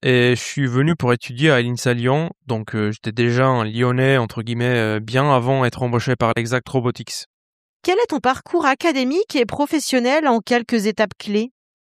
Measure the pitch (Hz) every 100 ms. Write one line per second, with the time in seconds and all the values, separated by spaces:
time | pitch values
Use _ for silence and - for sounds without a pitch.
0 | 135 127 123 120 - - 131 123 151 170
1 | 123 123 - 120 156 127 120 120 127 120
2 | 123 143 170 - - 113 107 110 104 107
3 | 113 110 120 120 131 123 107 117 123 127
4 | 131 135 113 - 113 120 123 123 110 107
5 | 113 131 147 127 120 135 123 - 123 117
6 | 131 123 113 117 113 127 - 135 120 -
7 | 117 - - _ _ _ _ _ - 381
8 | 480 269 247 262 - 349 294 269 339 269
9 | 254 330 453 285 226 - 294 311 - 262
10 | 240 302 294 226 - 240 226 233 208 214
11 | 208 - - 208 247 - _ _ _